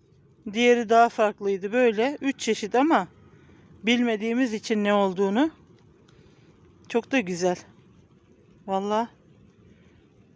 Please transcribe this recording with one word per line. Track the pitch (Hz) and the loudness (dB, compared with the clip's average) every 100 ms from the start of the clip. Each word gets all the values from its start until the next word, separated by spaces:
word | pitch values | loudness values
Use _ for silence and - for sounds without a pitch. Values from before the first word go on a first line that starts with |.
| _ _ _ _ 208 | _ _ _ _ -8
Diğeri | 208 240 240 220 | 0 4 4 4
daha | 226 233 | 4 4
farklıydı. | - 208 - 202 196 196 | 2 0 0 -4 -4 -2
Böyle | 247 240 208 254 294 | 0 2 2 -2 -2
üç | 269 269 | -6 -4
çeşit | 233 214 196 | -4 -4 -2
ama | 240 302 254 180 - - - - - - - | 0 2 2 0 -10 -20 -20 -20 -20 -20 -6
bilmediğimiz | 208 240 240 214 226 233 262 | 0 2 0 -2 -2 -2 -2
için | 214 - 214 | -4 -4 -2
ne | 202 | 2
olduğunu. | 208 196 180 196 214 320 - _ _ _ _ _ - - _ _ _ - _ - | 2 0 0 -2 0 -2 -4 _ _ _ _ _ -20 -20 _ _ _ -20 _ -6
Çok | 233 - | -6 -2
da | 269 | -2
güzel. | 180 170 180 180 - - - _ _ _ _ _ _ - - | -2 -2 -2 -2 -8 -20 -20 _ _ _ _ _ _ -18 -6
Vallahi | 190 202 214 233 _ _ _ - _ - _ _ _ _ _ _ | -6 -2 -4 -4 _ _ _ -20 _ -20 _ _ _ _ _ _